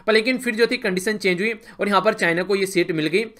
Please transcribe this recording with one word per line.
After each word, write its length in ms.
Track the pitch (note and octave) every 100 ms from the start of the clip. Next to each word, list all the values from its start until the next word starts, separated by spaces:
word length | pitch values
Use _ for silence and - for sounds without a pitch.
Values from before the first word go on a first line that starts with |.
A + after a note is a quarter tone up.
| -
पर 60 |
लेकिन 260 | A3 A#3 B3+
फिर 160 | A#3+
जो 120 | A3+ A#3
थी 100 | B3
कंडीशन 380 | G#3+ F#3 G3+ G#3+
चेंज 220 | F#3+ F3
हुई 120 | A3 G#3+ - -
और 80 | G3+
यहाँ 120 | G3
पर 140 | F#3
चाइना 280 | - F3 E3
को 140 | F#3 G3
ये 100 | F#3+
सीट 240 | F3 F3
मिल 140 | D#3+ D#3
गई, 180 | F#3 A3